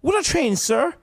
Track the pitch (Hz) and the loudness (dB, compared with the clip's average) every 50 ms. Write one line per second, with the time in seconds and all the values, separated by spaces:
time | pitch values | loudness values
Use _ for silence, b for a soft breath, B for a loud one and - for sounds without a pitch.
0 | - 285 392 427 339 - - 339 302 226 202 180 - - 226 226 285 339 330 - | 0 0 0 0 0 0 0 0 2 2 0 -2 0 0 0 0 0 -2 -4 -8